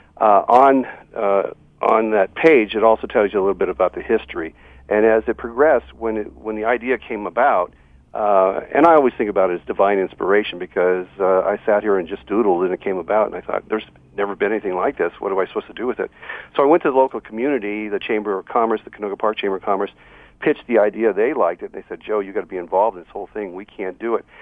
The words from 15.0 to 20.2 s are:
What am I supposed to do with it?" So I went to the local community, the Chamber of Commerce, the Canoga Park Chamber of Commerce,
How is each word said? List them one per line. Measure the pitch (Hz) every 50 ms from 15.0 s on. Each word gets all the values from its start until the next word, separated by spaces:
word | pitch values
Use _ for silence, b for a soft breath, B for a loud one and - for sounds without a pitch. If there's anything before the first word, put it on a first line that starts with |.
| 85 87 - -
What | - 98 95
am | 95
I | 92
supposed | - - 107 - -
to | 110
do | - 107
with | 123 110 -
it?" | 98 - _ B B B B B B B B
So | - 143
I |
went | 143 160 175 -
to | 156
the | 131
local | 131 131 131 - 113 98
community, | - 110 110 120 143 147 123 104 104 104 107 107 107
the | 101 98
Chamber | - - 117 107 104 107 101 95
of | 90
Commerce, | - - 127 - 113 113 110 -
the | -
Canoga | - - 104 101 98 -
Park | - 107 110 -
Chamber | - 101 95
of | 92 -
Commerce, | - 101 95 101 98 - B B B B B